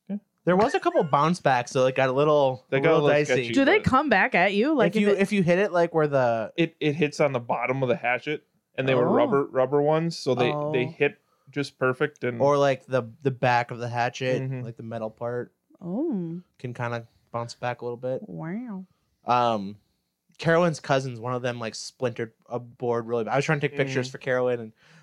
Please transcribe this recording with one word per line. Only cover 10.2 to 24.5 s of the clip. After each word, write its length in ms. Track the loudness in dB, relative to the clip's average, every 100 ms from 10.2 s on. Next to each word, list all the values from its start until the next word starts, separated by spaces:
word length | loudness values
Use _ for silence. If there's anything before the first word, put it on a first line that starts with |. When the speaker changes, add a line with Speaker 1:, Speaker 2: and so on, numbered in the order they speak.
| -2
Speaker 2:
they, 160 | 0 0
Speaker 3:
Oh. 220 | -2 -2
Speaker 2:
they 140 | -2 -4
hit 320 | -2 -2 -2 _ _ _
just 260 | -8 -8 -2
perfect. 460 | -2 0 -4 -4
And 180 | -6 0
Speaker 1:
Or, 160 | 2 4
like, 260 | 2 0 -2
the, 180 | -4 -4 -4
the 80 | -4
back 400 | 0 2 2 0
of 80 | -6
the 80 | -8
hatchet, 540 | -2 -4 -2 -2 -2
Speaker 2:
Mm-hmm. 200 | -4 -8
Speaker 1:
like, 140 | -10 -12
the 60 |
metal 260 | -12 -8 -8
part 440 | -8 -8 -6 -8 _ _ _
Speaker 3:
Oh. 600 | -8 -6 -4 -4 -6 -10 -14 _
Speaker 1:
can 160 | -12
kinda 320 | -8 -6 -6 -10 _ _
bounce 240 | -10 -10
back 260 | -8 -8 -6
a 40 |
little 120 | -8 -8
bit. 320 | -8 -8 -8
Speaker 3:
Wow. 580 | -12 -10 -10 -10 -14 -16 _ _ _ -2
Speaker 1:
Um, 500 | 0 2 0 -4 -12 _ _ _ _ _ _
Carolyn's 420 | 0 2 2 -2
cousins, 400 | -2 -2 -2 -8
one 120 | -6
of 80 | -4
them, 180 | -4 -6
like, 160 | -8 -10
splintered 560 | -16 -6 -6 -4 -8 _ _
a 100 | -10
board 480 | -10 -8 -4 -2 -2
really 160 | -4
bad. 120 | -2
I 20 | -2
was 80 |
trying 160 | 0 -2
to 80 | -2
take 80 | -2
pictures 320 | -2 -2 -6
Speaker 2:
Mm-hmm. 40 |
Speaker 1:
for 60 | -8
Carolyn, 400 | -4 -2 0